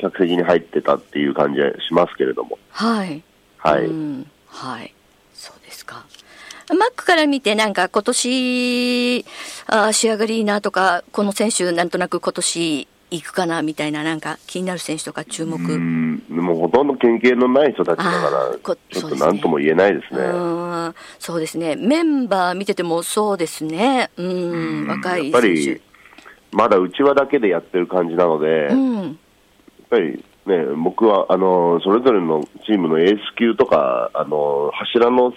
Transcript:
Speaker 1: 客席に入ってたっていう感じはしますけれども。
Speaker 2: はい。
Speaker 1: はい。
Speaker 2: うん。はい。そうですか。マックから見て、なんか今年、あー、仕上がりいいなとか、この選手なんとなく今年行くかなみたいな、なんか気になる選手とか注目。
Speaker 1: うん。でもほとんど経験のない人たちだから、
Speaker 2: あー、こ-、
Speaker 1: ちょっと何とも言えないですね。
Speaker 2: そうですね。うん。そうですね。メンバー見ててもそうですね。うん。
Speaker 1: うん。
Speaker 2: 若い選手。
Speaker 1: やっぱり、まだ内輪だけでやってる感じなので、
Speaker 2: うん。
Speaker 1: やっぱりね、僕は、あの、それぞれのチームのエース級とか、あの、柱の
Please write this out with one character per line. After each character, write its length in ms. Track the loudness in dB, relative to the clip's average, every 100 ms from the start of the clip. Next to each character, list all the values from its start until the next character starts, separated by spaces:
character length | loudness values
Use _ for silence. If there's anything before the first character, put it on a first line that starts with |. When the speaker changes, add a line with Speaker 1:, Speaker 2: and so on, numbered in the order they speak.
Speaker 1:
客 220 | -4 0
席 160 | 0 2
に 40 |
入 140 | 2 2
っ 40 |
て 180 | 2 -4
た 140 | 0
っ 80 | -2
て 160 | -2 -4
い 100 | -2
う 60 |
感 180 | 0 0
じ 60 | 2
は 100 | -2 -2 -2
し 60 |
ま 140 | 0 0
す 100 | 0
け 80 |
れ 80 | -4
ど 120 | -4
も。 140 | -8 -10 _
Speaker 2:
は 340 | -4 -2 -2
い。 180 | -4 -8 -14 _ _ _
Speaker 1:
は 200 | 0 2
い。 60 |
Speaker 2:
う 80 | 0
ん。 380 | -4 -6 -8 -12 _ _
は 360 | -16 -12 -12
い。 120 | -14 _ _ _ _
そ 180 | -20 -20
う 60 | -20 -20
で 40 |
す 120 | -20
か。 220 | -18 -20 -20 -20 -20 -20 -20 -18 -4
マ 160 | 2 0
ッ 40 | 0
ク 80 |
か 120 | 0 2
ら 100 | 4
見 160 | 2
て、 120 | 0
な 120 | 0 0
ん 80 |
か 160 | 0 0
今 120 | 0
年、 1200 | 0 -2 0 0 0 0 0 0 0 0 0 -2 -4 -14 -16 -14 -2
あ 220 | 2 2
ー、 40 |
仕 160 | 2 2
上 80 | 0
が 80 |
り 140 | 0 0
い 20 |
い 40 |
な 180 | 0 0
と 80 | 0
か、 340 | 0 2 2 -2
こ 120 | -2
の 80 | -2
選 180 | 0 0
手 200 | 0 0
な 120 | 0
ん 60 | 0
と 80 | -2
な 100 | -2
く 120 | -2
今 120 | -4
年 560 | -4 -4 -2 -2 -2 -6 _ -10
行 120 | -10
く 100 | -8
か 120 | -4
な 160 | -2 -2
み 120 | -4
た 120 | -4 -6
い 60 |
な、 100 | -4
な 120 | -4
ん 60 | -6
か 180 | -8 -12 -10
気 120 | -8
に 60 | -6
な 60 |
る 60 | -6
選 180 | -8 -8
手 80 |
と 80 | -8
か 120 | -10
注 200 | -12 -8
目。 140 | -8 -6
Speaker 1:
う 180 | -4 -2
ん。 480 | -2 -2 -2 -4 -6
で 140 | -4
も 160 | -2 0
ほ 120 | 2
と 120 | 2
ん 40 | 2
ど 60 |
経 240 | 2 2 4
験 200 | 2 4
の 100 | 4
な 200 | 4 2
い 40 |
人 120 | 2
た 100 | 0
ち 40 | 0
だ 60 |
か 60 | 0
ら、 60 | 0
Speaker 2:
あ 360 | 0 0 -2
ー、 80 | -4
こ-、 120 | -6 -8 _
Speaker 1:
ち 140 | -8
ょ 20 | -6
っ 40 |
と 60 | 0
何 220 | 0 0
と 100 | 0
も 100 | 0
言 140 | 2
え 20 |
な 140 | 4 4
い 60 |
で 60 | 2 -4
す 60 |
ね。 60 | -4
Speaker 2:
そ 40 |
う 0 |
で 20 | -2
す 0 |
ね。 60 |
う 560 | -2 -2 -4 -6 -6 -8
ん。 60 | -10 -20 -16
そ 160 | -8
う 60 | -6
で 60 | -6
す 120 | -4
ね。 180 | -4 -2
メ 260 | 0 2
ン 260 | 2 0 0
バ 240 | 0 0
ー 20 |
見 100 | -2
て 100 | -4
て 80 | -4
も 200 | -2 -2
そ 320 | -2 -2 0
う 20 | 0
で 100 | -4
す 180 | -6
ね。 460 | -6 -2 0 0 -2 -4
う 60 |
ん。 40 | -6
Speaker 1:
う 580 | -4 -4 -4 -4 -4
ん。 20 | -4
Speaker 2:
若 300 | -6 -4 -4
い 120 | 0
選 0 |
手。 60 | 2
Speaker 1:
や 20 |
っ 40 |
ぱ 40 | 4
り、 340 | 2 0 -4 _ _ -20 -20 -20 -20 _
ま 160 | 0 4
だ 100 | 4
内 240 | 2 2
輪 120 | 2
だ 120 | 4 2
け 120 | 2
で 80 | 2
や 100 | 0
っ 40 |
て 160 | -2 -2
る 80 | 0
感 220 | 0 0
じ 60 |
な 100 | 2
の 140 | 2 2
で、 280 | 2 2 2
Speaker 2:
う 60 |
ん。 280 | 2 0 -2
Speaker 1:
や 80 | -6
っ 40 | -10 _ _ _ _ _ _ 0
ぱ 80 | 0
り 240 | 2 -4 -12 _ 0
ね、 180 | 0 0 0
僕 280 | -2 2
は、 220 | 4 4 2
あ 80 | 2
の、 440 | 4 4 4 2
そ 80 | 2
れ 100 | 2
ぞ 100 | 4
れ 80 | 2
の 280 | 2 -2 -2 -10
チ 80 | 0
ー 60 | 2
ム 100 | 2
の 100 | 4
エ 60 |
ー 140 | 4 2
ス 180 | 0 0
級 180 | 0
と 120 | 2 2
か、 440 | 4 2 0 -2
あ 100 | -4
の、 460 | -2 0 0 0 -2
柱 380 | -4 -2 2 4
の 220 | 4 2